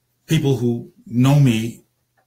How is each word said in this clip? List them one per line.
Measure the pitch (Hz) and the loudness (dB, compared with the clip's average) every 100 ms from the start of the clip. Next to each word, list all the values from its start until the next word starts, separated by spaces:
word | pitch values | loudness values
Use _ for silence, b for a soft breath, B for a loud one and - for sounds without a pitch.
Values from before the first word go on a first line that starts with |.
| _ _ - | _ _ -4
people | 160 139 127 | -2 0 -2
who | 120 120 - _ - | -2 -6 -10 _ -8
know | 117 131 143 | 0 2 4
me, | 135 110 113 - _ _ _ _ | 2 2 -4 -10 _ _ _ _